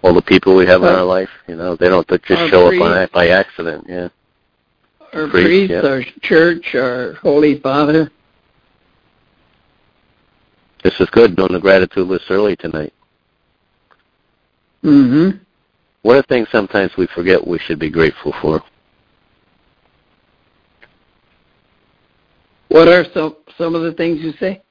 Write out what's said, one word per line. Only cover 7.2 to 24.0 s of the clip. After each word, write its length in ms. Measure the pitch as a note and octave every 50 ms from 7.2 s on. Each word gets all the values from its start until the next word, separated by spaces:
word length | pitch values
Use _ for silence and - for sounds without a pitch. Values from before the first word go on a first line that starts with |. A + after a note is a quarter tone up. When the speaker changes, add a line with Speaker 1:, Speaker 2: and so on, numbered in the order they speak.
| - - C#3+ D3 D3+ D3+ C#3 -
Speaker 2:
Father. 500 | - C#3 C3+ C#3+ D3+ C#3+ D3+ D#3+ D#3 D3+ _ _ _ _ _ _ _ _ _ _ _ _ _ _ _ _ _ _ _ _ _ _ _ _ _ _ _ _ _ _ _ _ _ _ _ _ _ _ _ _ _ _ _ _ _ _ _ _ _ _ _ _ _ _ _
Speaker 1:
This 100 | F#2 - -
is 100 | F#2+ -
good, 260 | - A2+ A#2 G#2+ F2
doing 180 | F2 F#2+ F#2 F2+
the 60 | F2+
gratitude 480 | F2 G2 F#2+ F#2+ F#2 E2+ - - F#2 F2+
list 180 | F#2+ F2 - -
early 260 | F#2 G2 G#2 G#2 F#2
tonight. 380 | - - E2+ D#2 D#2 D2+ - _ _ _ _ _ _ _ _ _ _ _ _ _ _ _ _ _ _ _ _ _ _ _ _ _ _ _ _ _ _ _ _ _ _ _ _ _ _ -
Speaker 2:
Mm-hmm. 560 | - D3+ C#3+ C3+ B2 B2 D3+ E3 F#3+ F#3+ - _ _ _ _ _ _ _ _ _ _ _ _ _
Speaker 1:
What 140 | G#2+ B2 C#3
are 40 |
things 260 | C3+ _ C#3 B2 A2 -
sometimes 400 | - A#2 G2+ F#2+ - G#2 G2 F2 -
we 120 | - F#2 E2+
forget 380 | - - F2 F#2 F#2 - - -
we 100 | F2 D#2+
should 220 | - - E2+ D2+
be 100 | D#2+ D#2
grateful 460 | D2 E2 D#2+ D2+ - - - D2 C#2+ -
for? 220 | - D2+ D#2+ D#2+ - _ _ _ _ _ _ _ _ _ _ _ _ _ _ _ _ _ _ _ _ _ _ _ _ _ _ _ _ _ _ _ _ _ _ _ _ _ _ _ _ _ _ _ G#2 F#2+ _ _ _ _ _ _ _ _ _ _ _ _ _ _ _ _ _ _ _ _ _ _ _ _ _ _ _ _ _ _ _ _ _ _ _ _
Speaker 2:
What 180 | - D#3 E3 E3+
are 180 | F3 F3+ E3 - -
some, 220 | F3+ D#3 D#3 D3+ _ _ _ - _
some 180 | F3 E3 E3
of 80 | E3+ E3
the 100 | E3+ D#3
things 260 | E3